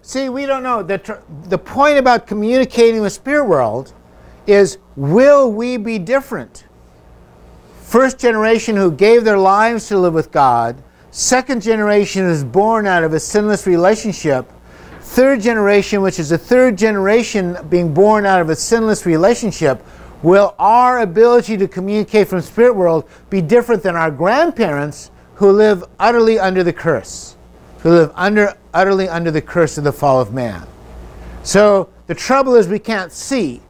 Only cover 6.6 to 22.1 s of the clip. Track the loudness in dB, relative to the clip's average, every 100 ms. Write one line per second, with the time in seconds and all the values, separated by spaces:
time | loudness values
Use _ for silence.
6.6 | _ _ _ _ _ -20 _ _ -20 -20
7.6 | _ -20 -2 0 0 0 -2 0 0 0
8.6 | 0 0 0 2 4 4 4 2 2 2
9.6 | 0 -2 -4 0 0 0 -2 0 2 2
10.6 | -2 -8 -20 _ _ -8 -2 -2 -2 -6
11.6 | -2 -2 2 0 0 -2 -2 -2 -2 0
12.6 | 0 0 0 0 0 -4 -2 -2 -2 -2
13.6 | 0 2 2 0 -4 -6 -4 -4 -6 -20
14.6 | -20 -20 -20 -20 -4 2 2 2 -2 0
15.6 | 2 0 0 -2 -2 -4 -4 -4 2 2
16.6 | 4 2 -2 0 0 0 0 -4 -4 -8
17.6 | -4 -2 0 2 2 2 2 0 0 -4
18.6 | -2 -2 0 -2 0 2 2 0 -4 -2
19.6 | -2 -2 -10 -20 -20 -4 2 4 2 0
20.6 | 2 4 2 0 -2 2 4 4 0 -4
21.6 | -4 -4 -4 -4 0